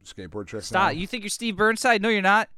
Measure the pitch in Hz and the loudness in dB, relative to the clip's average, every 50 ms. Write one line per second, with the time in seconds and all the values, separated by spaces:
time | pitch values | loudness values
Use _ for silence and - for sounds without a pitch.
0 | _ - - - 95 87 78 107 101 - - 107 - - - 185 196 170 143 156 | _ -20 -16 -14 -14 -10 -10 -10 -10 -8 -10 -10 -8 -4 0 0 2 0 0 -2
1 | 185 196 - 240 202 208 - - 233 233 202 175 214 220 226 214 - 254 233 208 | -6 -8 -8 -8 -8 -8 -8 -6 -4 -4 0 2 2 2 2 2 4 4 4 4
2 | 196 226 220 208 185 190 202 220 214 - - | 2 2 2 2 4 4 4 4 2 -2 -6